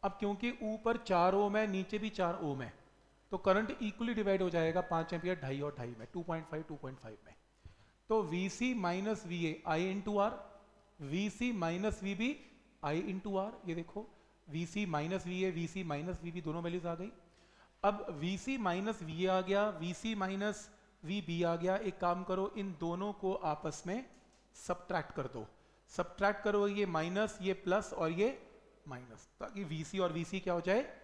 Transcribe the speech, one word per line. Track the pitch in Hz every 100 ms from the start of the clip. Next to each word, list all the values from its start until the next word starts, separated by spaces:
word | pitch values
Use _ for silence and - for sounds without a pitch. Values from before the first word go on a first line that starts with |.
अब | 196 -
क्योंकि | 202 202 240 247
ऊपर | 214 220 226 233 -
चार | 185 175 196
ओम | 208 208
है, | 214
नीचे | 190 190 208
भी | 220
चार | - 175 170
ओम | 160 135
है, | 127 - - _ _ _ _
तो | 185
current | 196 190 220 -
equally | 214 - 233
divide | 220 202 196
हो | 180
जाएगा | 170 160 170 -
पाँच | 165 165
ampere, | 170 175 180
ढाई | 135 139
और | 147 143
ढाई | 120 117
में, | 117
टू | 175
पॉइंट | 170 160 156
फ़ाइव, | 156
टू | 160 147
पॉइंट | 135 131
फ़ाइव | 113 107 -
में। | - _ _ - - - _ _
तो | 220
वीसी | 175 170 190 - 247 240
minus | 175 180 202 214 180
V | 175 165 160 -
I | 160 185
into | 196 196 208
R, | 208 247 - - - - _ _
वीसी | 139 165 208 - 247
minus | 226 165 170 208 202
वीबी | 196 196 240 294 - - - _
I | 147 160 190
into | 190 208 196
R, | 196 240 185
ये | 165
देखो, | 170 202 - - - _ -
वीसी | 156 170 208 202
minus | 151 156 185 175
V, | 180 190
वीसी | 165 165 190 175
minus | 147 170 175
वीबी | 170 170
दोनों | 160 160
values | 170 180 170
आ | 165
गई। | 196 - - _ - - - _
अब | 202 208 - 156
वीसी | 170 190 - 269
minus | 196 175 202 214
वीए | 160 160 185
आ | 185
गया, | 185 196 208 170
वीसी | 165 180 220 214
minus | 190 196 208 202 - - - _
वीबी | 156 202 160 170
आ | 170 170
गया। | 180 196
एक | 220 -
काम | 175 175
करो, | 185 185 202 220
इन | 196 156
दोनों | 165 175 202 202
को | 190 190 170
आपस | 151 160 147 175
में | 214 254 - - _ _ -
subtract | - 180 - 165 147
कर | - 127
दो। | 117 98 - - - _
subtract | - 175 - 202 208
करो, | 208 202 202
ये | 202 196
minus, | 160 165 190 214 -
ये | 185 185
plus | - 190 -
और | - 160
ये | 165 214 277 - - - - -
minus, | 127 123 110 - _
ताकि | 104 196 180
वीसी | 156 156 190
और | 180
वीसी | 160 165 190
क्या | 185
हो | 175
जाए? | 175 208 285 -